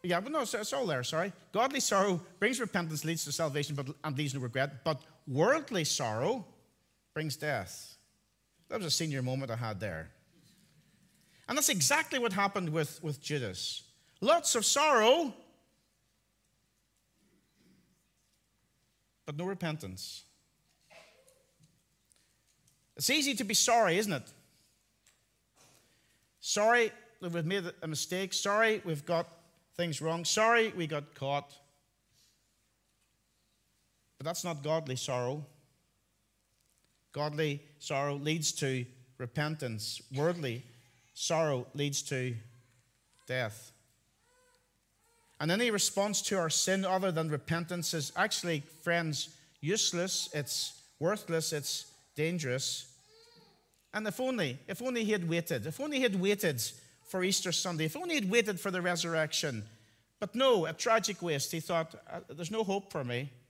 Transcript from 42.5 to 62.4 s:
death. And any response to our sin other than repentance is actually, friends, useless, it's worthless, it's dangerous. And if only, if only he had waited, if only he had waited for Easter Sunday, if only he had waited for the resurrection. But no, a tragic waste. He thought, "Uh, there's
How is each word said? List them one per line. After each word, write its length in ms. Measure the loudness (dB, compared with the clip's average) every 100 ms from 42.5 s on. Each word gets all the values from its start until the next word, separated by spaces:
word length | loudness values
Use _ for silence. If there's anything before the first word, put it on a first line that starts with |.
| -20 _ _ _ _ _ _ -6
death. 460 | -2 -2 -6 -20 _ _ _ _ _ _ _ _ _ _ _ _ _ _ _ _ _
And 100 | 0
any 200 | 4 4
response 520 | 4 2 2 0 0
to 160 | 0 0
our 120 | 2
sin 340 | 2 2 2
other 260 | 2 2 2
than 180 | 0 0
repentance 680 | -2 -2 -2 -2 -4 -2
is 180 | -2 -4
actually, 480 | 0 0 0 0 -2 -4 -8
friends, 540 | 0 2 2 -4 -6 -12 _ _
useless, 680 | -2 0 0 0 -2 -2 -4
it's 480 | -6 -4 -4 -6 -10 -20 _
worthless, 520 | -2 -2 -2 -2 -2
it's 340 | -4 -4 -6 -8 -20 _
dangerous. 720 | -2 -2 0 -2 -2 -2 -6 -10 -20 _ -20 -20 -20 -20 _ _ _ _
And 140 | -6 -6
if 140 | -2
only, 380 | -2 0 -2 -4 -10
if 120 | -6
only 240 | -2 0
he 80 | 0
had 160 | 0 0
waited, 380 | -2 0 -4 -4
if 140 | -6
only 160 | -4 0
he 80 |
had 140 | 2 2
waited 440 | 2 2 2 0 -6 -8 -20 _ -8
for 140 | -2
Easter 280 | 0 2 0
Sunday, 340 | -2 -2 0 -2
if 100 | -2
only 180 | -2
he 60 | 0
had 100 | 4
waited 300 | 2 2 -2
for 100 | -2
the 100 | 0
resurrection. 840 | 0 0 0 0 0 0 -2 -4 -8 -18 -20 _ _ _
But 140 | -6
no, 300 | 2 4 6
a 80 | 2
tragic 480 | -2 2 2 2 -4
waste. 320 | -2 -2 -2
He 80 | -6
thought, 340 | -2 -2 -2 -10 -14
"Uh, 100 | -14 -12
there's 200 | -10